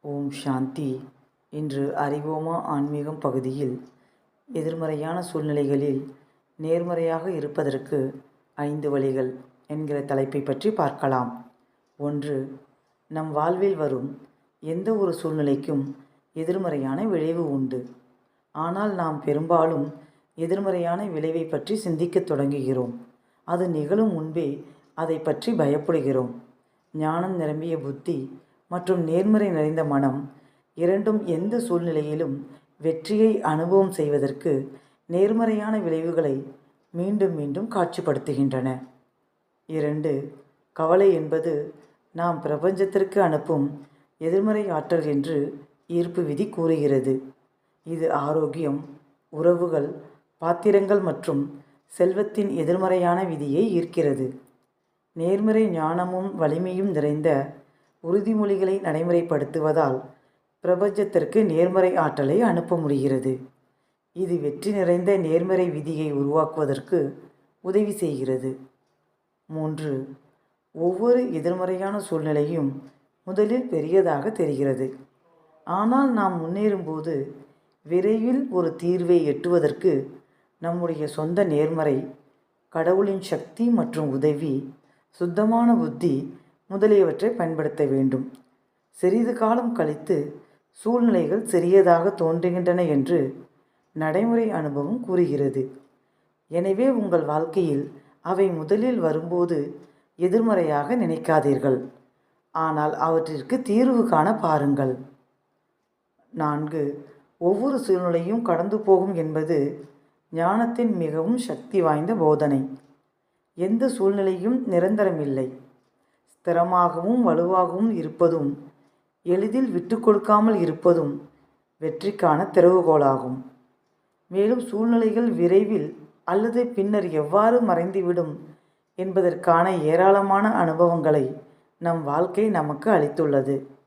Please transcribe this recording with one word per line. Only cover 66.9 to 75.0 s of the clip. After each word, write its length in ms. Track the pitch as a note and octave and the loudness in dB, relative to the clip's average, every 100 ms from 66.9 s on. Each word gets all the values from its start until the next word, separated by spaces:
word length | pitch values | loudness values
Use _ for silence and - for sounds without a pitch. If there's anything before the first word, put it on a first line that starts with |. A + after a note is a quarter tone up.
| F3 C#3+ - - _ _ _ | 0 0 -6 -20 _ _ _
உதவி 300 | F#3 F#3+ G#3 | -2 0 0
செய்கிறது. 580 | G3+ E3+ C#3 C3 C3 C3 B2+ - _ _ _ _ _ _ _ _ | -2 -4 -4 -2 -2 -4 -8 -16 _ _ _ _ _ _ _ _
மூன்று, 440 | D#3 D#3 D3+ D#3 C3+ C3+ - _ _ _ _ _ - | -6 -6 -4 -6 -6 -8 -16 _ _ _ _ _ -4
ஒவ்வொரு 460 | E3+ F#3 A#3 B3 G3 | -2 0 4 4 2
எதிர்மறையான 600 | E3 D#3 F3+ F3+ F#3 G3 G#3 | -2 -2 -2 -2 -2 -4 -6
சூழ்நிலையும் 720 | - D#3+ D#3 D3 D3 E3+ C#3 C3+ - _ _ _ - | -4 -4 0 0 0 0 -2 -4 -16 _ _ _ -6
முதலில் 420 | F#3+ G#3 B3 B3 | 0 2 0 -2
பெரியதாக 560 | E3 D3+ F#3+ E3+ D3 E3+ | -4 2 2 4 0 -4
தெரிகிறது. 580 | A3 D#3 C3+ C#3 C3 C3 C3+ | -2 -2 0 -2 -2 -4 -8